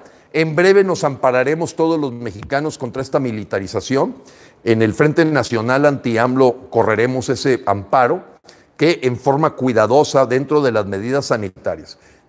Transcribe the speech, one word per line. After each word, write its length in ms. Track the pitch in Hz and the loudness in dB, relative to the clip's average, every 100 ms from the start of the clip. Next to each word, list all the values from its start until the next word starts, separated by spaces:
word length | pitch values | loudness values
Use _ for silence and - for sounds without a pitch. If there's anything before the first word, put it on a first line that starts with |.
| - - _ | -16 -20 _
En 240 | 160 160 151 | -4 -2 2
breve 300 | 185 196 190 | 4 4 2
nos 180 | 165 | 0
ampararemos 720 | 151 127 127 127 127 160 165 - | -4 0 0 2 0 -2 -4 -2
todos 240 | 165 165 | 0 0
los 140 | 143 | -4
mexicanos 640 | 120 120 95 - 139 156 - | -6 -10 -12 -6 -4 -4 -6
contra 240 | 123 127 | -8 -8
esta 180 | 127 151 | -4 -2
militarización. 960 | 127 107 98 101 95 107 - 131 185 - - - - _ | -2 -6 -6 -6 -6 -6 -2 0 -2 -4 -18 -20 -20 _
En 180 | 113 113 | 0 2
el 120 | 113 | 2
Frente 320 | 98 151 147 160 | 2 2 2 2
Nacional 600 | 147 117 113 113 131 147 | 2 0 -2 0 2 2
Anti-amlo 840 | 135 123 113 123 131 127 120 - | 0 -2 0 2 4 2 2 -2
correremos 580 | - 107 107 123 131 131 | 0 2 2 0 -2 -4
ese 360 | 123 143 120 - | -2 -2 -2 -2
amparo 580 | 101 95 135 123 180 - - - - _ - | -4 0 2 2 0 -8 -20 -20 -20 _ -2
que 240 | 151 165 | 0 0
en 140 | 127 120 | -2 -2
forma 400 | 143 139 160 - | 0 0 0 -2
cuidadosa 680 | 131 110 107 135 151 143 127 | 0 2 4 2 2 2 2
dentro 360 | 127 135 151 | 0 0 0
de 100 | 135 | 2
las 140 | 110 98 | 0 -2
medidas 400 | 98 113 139 135 | -4 -4 -4 -2
sanitarias. 720 | 120 101 - 98 82 78 - _ _ | -4 -6 -8 -8 -8 -12 -20 _ _